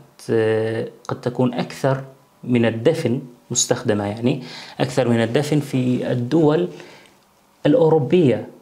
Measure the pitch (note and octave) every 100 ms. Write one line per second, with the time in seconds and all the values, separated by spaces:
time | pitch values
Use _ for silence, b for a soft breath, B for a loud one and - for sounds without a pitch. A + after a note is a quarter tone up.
0 | - _ - A2+ A2 A2 A2 A2+ B2 -
1 | - - B2 - B2 A#2+ - - C#3 C3
2 | - - _ _ B2 A#2+ A#2 A2 C3 D#3+
3 | - A#2+ - - - A#2 - - A#2 G#2
4 | G2+ A2 A#2+ - B B B B C#3 -
5 | A#2+ A#2 A2+ D3 D3 D3+ C#3+ C3 B2+ B2
6 | - B2+ A#2+ D#3 D3+ D#3 F3 B B B
7 | B B _ _ _ _ D3+ D3 D#3+ D#3+
8 | B2+ F3+ C#3+ G#2+ - -